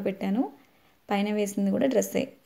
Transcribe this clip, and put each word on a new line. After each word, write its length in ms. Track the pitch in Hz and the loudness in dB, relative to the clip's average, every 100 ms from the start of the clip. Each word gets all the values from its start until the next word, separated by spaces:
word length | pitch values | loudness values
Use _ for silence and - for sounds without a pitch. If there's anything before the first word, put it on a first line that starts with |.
| 202 | -2
పెట్టాను, 360 | 196 196 208 403 - _ _ _ _ - | -4 -2 0 -2 -4 _ _ _ _ -4
పైన 180 | 202 208 208 | 0 0 0
వేసింది 320 | 202 202 196 208 | -2 0 0 2
కూడా 120 | 262 | 2
డ్రెస్సే. 300 | 220 196 - - - | 2 2 0 -2 -6